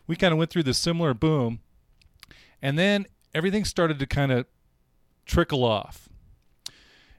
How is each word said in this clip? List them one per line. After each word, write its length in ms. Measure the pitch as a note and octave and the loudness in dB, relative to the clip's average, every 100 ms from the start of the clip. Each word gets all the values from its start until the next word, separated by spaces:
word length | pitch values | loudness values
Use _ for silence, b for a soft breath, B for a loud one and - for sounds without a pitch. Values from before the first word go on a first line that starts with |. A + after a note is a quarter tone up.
| - | -8
we 100 | E3 | 0
kinda 180 | F#3+ | 2
went 140 | D#3+ E3 | 2 0
through 140 | F3 | -2
this 160 | C#3 A#2 | 0 0
similar 340 | E3+ E3+ E3 | -2 0 0
boom, 480 | A#2+ D#3 D#3 A#2 A#2 _ _ _ _ _ _ - b b b | 0 2 2 0 -4 _ _ _ _ _ _ -20 b b b
and 160 | C#3 D3 | -4 0
then 280 | G3 G3+ G3 _ _ | 2 0 -2 _ _
everything 320 | D#3 F3+ G#3 G3 | -2 0 0 -2
started 320 | - E3 D3 | 0 0 0
to 80 | C3+ | -2
kinda 400 | - C#3 B2 - _ _ _ _ _ _ _ - | -2 0 0 -2 _ _ _ _ _ _ _ -2
trickle 360 | - E3+ C#3+ | 0 2 2
off. 460 | A#2+ G#2 - - - - - - _ _ - B B B B | 2 0 -4 -18 -20 -20 -20 -20 _ _ -20 B B B B